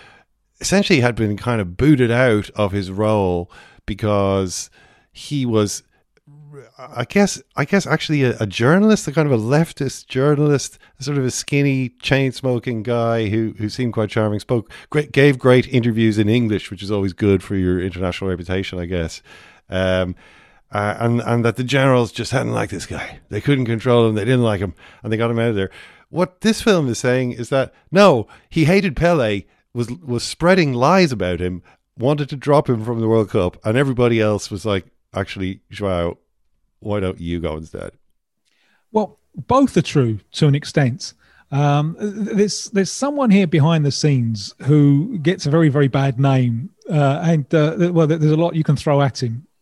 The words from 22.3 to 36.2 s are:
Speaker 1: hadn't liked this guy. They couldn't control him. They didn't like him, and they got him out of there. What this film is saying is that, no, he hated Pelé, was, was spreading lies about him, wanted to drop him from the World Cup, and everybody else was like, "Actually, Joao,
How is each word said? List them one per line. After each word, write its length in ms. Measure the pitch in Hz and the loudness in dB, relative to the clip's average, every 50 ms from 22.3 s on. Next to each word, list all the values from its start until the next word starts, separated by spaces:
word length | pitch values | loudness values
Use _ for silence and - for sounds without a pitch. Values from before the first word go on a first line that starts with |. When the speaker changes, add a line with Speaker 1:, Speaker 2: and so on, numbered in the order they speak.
Speaker 1:
hadn't 220 | 127 131 120 113 117 | -4 -4 -2 -2 -4
liked 200 | 110 110 101 101 | -4 -4 -6 -8
this 120 | - - | -10 -10
guy. 340 | - - - - - - - - _ | -10 -10 -10 -10 -12 -14 -20 -16 _
They 100 | - 107 | -10 -6
couldn't 260 | - 147 143 131 127 | -2 0 0 0 0
control 420 | 113 117 110 - 127 120 120 117 113 | -2 -4 -2 0 2 2 4 4 2
him. 80 | 107 | 0
They 100 | 107 98 | 0 0
didn't 180 | 117 131 123 120 | 0 0 2 2
like 160 | 113 104 90 | 0 0 0
him, 140 | 101 95 87 - - - - _ | -2 -6 -6 -12 -18 -20 -20 _
and 100 | - 110 | -8 -6
they 60 | 110 107 | -4 -2
got 140 | 117 117 | -2 -2
him 80 | 117 117 | 0 0
out 100 | 117 120 | 0 0
of 60 | 110 | 0
there. 160 | 98 95 92 - - - - - _ _ _ | -2 -2 -4 -6 -12 -20 -20 -20 _ _ _
What 320 | - 165 180 180 - _ | -4 -4 -4 -4 -6 _
this 200 | - 214 214 - | -2 -2 0 0
film 280 | - 233 196 175 147 127 | 2 2 2 2 2 0
is 80 | 113 - | -2 -2
saying 360 | - 123 123 131 127 123 117 | 0 0 0 0 0 -2 -6
is 160 | 120 120 - | -8 -8 -4
that, 240 | 143 135 123 - - _ _ _ | -2 -2 -2 -4 -8 _ _ _
no, 360 | 147 185 208 190 147 117 101 - - - _ _ | 2 4 6 6 6 4 0 -4 -10 -20 _ _
he 160 | - 165 151 | 0 0 2
hated 300 | 143 185 202 196 190 123 | 4 4 2 2 0 -2
Pelé, 500 | - 156 170 175 156 120 107 104 98 - - _ _ _ _ _ | 0 0 2 2 2 2 0 0 -2 -4 -10 _ _ _ _ _
was, 160 | 120 120 110 | -6 -6 -6
was 340 | 120 175 175 135 120 117 - | -8 -12 -8 -6 -6 -6 -6
spreading 500 | - - - 160 175 190 196 165 139 127 | -8 -8 0 2 4 4 4 4 2 0
lies 380 | 120 123 147 180 196 180 147 | 2 2 4 4 4 4 2
about 280 | 127 98 92 90 90 80 | 0 -2 -2 -2 -2 -2
him, 240 | 90 90 92 87 - _ _ _ _ _ _ - | -4 -4 -6 -8 -12 _ _ _ _ _ _ -4
wanted 320 | 107 135 151 147 147 127 | -2 -2 0 -2 -4 -6
to 60 | 151 | -8
drop 320 | 131 - 143 147 139 131 - | -8 -2 2 2 2 4 2
him 140 | 127 110 110 | 0 -2 -2
from 160 | 120 120 113 | -4 -4 -2
the 80 | 113 110 | 0 2
World 220 | 113 113 107 101 | 2 2 2 0
Cup, 280 | - 110 90 90 - - - | 0 0 0 0 -4 -4 -4
and 140 | 107 110 131 | -2 0 0
everybody 420 | 143 135 127 117 123 120 117 113 | 0 0 0 0 0 2 2 2
else 320 | 107 107 104 98 - - | 2 0 0 -2 -4 -8
was 140 | 107 95 - | -10 -8 -4
like, 220 | 110 101 95 - - _ _ _ _ - | -2 -2 -2 -4 -6 _ _ _ _ -8
"Actually, 480 | 98 98 - - 101 95 92 98 - _ _ | -8 -8 -6 -6 -6 -6 -6 -6 -8 _ _
Joao, 460 | 98 98 101 98 92 87 85 87 90 - | -12 -6 -4 -4 -2 -2 -2 -4 -6 -8